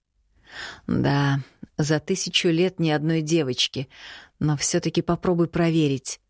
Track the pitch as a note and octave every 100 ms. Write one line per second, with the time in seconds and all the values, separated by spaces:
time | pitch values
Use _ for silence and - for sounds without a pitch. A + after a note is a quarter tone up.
0 | _ _ _ _ - - - - - B2
1 | C3+ C#3+ C#3 C#3 - - - - D3 D3+
2 | - F#3+ - - F3+ E3 F#3 F3+ D#3+ D3+
3 | D#3 E3 D3+ E3 C3 B2 - - C#3 -
4 | - - - - D3 C#3+ - F3 E3+ E3+
5 | - E3+ F#3 E3+ E3+ E3+ E3 D#3+ D3 C3+
6 | - -